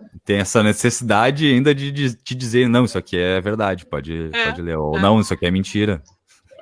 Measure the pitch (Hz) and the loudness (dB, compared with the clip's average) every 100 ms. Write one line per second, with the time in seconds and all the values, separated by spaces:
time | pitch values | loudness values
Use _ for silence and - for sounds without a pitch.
0 | - - - 101 95 113 107 107 120 - | -20 -14 -2 0 2 4 4 2 0 -2
1 | 120 104 123 143 151 127 143 139 143 143 | 0 2 2 2 2 2 2 0 -2 -4
2 | 135 110 - 127 120 120 123 120 117 95 | -4 -4 -10 -8 0 2 4 4 2 -2
3 | - 90 90 92 98 110 101 92 - 73 | -4 -2 0 0 -2 -2 -2 -4 -6 -8
4 | 73 82 80 233 233 87 85 80 76 80 | -6 -8 -6 -4 -4 -6 -6 -4 -2 2
5 | 98 110 98 87 90 95 95 104 104 82 | 4 4 2 -2 0 -2 -2 -2 -2 -2
6 | - _ _ _ _ - | -8 _ _ _ _ -20